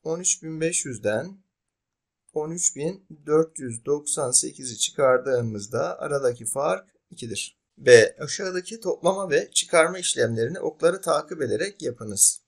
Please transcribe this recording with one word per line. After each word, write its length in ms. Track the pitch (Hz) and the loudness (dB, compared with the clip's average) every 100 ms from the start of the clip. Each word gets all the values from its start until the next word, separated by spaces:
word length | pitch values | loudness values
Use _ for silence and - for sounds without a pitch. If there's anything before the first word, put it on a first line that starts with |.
On 160 | 160 165 | -6 -4
üç 240 | 180 - | -2 -4
bin 180 | 160 160 | -6 -4
beş 240 | 165 175 139 | -2 -2 -6
yüzden 520 | 113 104 110 180 196 _ _ _ _ _ _ _ _ _ | -4 -2 -2 -6 -16 _ _ _ _ _ _ _ _ _
on 180 | 156 156 | -8 -6
üç 240 | 170 - 135 | -2 -2 -2
bin 300 | 156 190 _ 151 151 | -8 -8 _ -16 0
dört 340 | 156 160 - | 2 2 -4
yüz 260 | 131 113 - | -10 -10 -4
doksan 460 | 147 147 - 131 | -4 -4 -4 0
sekizi 460 | - - - 127 113 | 0 0 -10 -14 -6
çıkardığımızda 1200 | - - 135 127 135 127 113 107 101 120 165 - | -6 2 4 4 2 -2 -2 -6 -6 -4 -4 -6
aradaki 460 | 151 143 127 120 117 | -4 -2 -2 -2 -6
fark 440 | 135 151 190 _ _ _ | -2 -2 -2 _ _ _
ikidir. 500 | - 117 98 - _ _ _ | -14 -10 -8 -10 _ _ _
B. 380 | 131 120 107 - | 10 10 10 0
Aşağıdaki 600 | 147 - 190 185 180 226 | -10 -6 -6 -6 -10 -8
toplama 500 | 185 - 170 190 185 | -6 0 0 0 0
ve 220 | 147 202 | -2 0
çıkarma 480 | - - 170 165 185 | -4 2 4 4 0
işlemlerini 600 | 170 131 117 113 117 185 | -6 0 0 0 -4 -4
okları 420 | - - 165 185 | -6 0 0 0
takip 400 | 175 151 151 165 | -2 -2 -2 -6
ederek 400 | 123 107 190 - | -4 -2 -4 -6
yapınız. 600 | 139 120 107 101 - - | -10 -10 -10 2 2 2